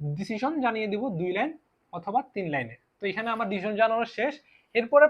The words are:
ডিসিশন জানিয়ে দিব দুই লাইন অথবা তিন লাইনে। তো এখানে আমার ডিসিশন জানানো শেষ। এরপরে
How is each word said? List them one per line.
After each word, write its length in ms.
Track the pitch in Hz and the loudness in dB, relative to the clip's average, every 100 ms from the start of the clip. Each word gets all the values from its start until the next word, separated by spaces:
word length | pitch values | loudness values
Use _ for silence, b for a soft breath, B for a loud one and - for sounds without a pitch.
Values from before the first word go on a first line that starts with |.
| 147 147 | -6 -4
ডিসিশন 360 | 196 214 262 320 247 | -4 -4 -2 0 0
জানিয়ে 220 | 220 214 | 0 -2
দিব 100 | 208 254 165 | -2 -2 -2
দুই 120 | 180 190 | -2 -2
লাইন 140 | 294 320 _ _ _ 170 | -2 -6 _ _ _ -12
অথবা 220 | 202 233 254 202 | -2 -2 -2 -6
তিন 100 | 170 | -4
লাইনে। 220 | 143 117 110 _ - | -4 -4 -10 _ -8
তো 40 | 202 | -6
এখানে 160 | 190 233 226 | -4 -4 -2
আমার 120 | 208 | -2
ডিসিশন 220 | 202 202 208 | -2 -2 2
জানানো 240 | 220 226 233 - | 2 2 -2 -2
শেষ। 160 | 269 302 _ b b 233 | -4 -4 _ b b -2
এরপরে 260 | 233 285 | 4 8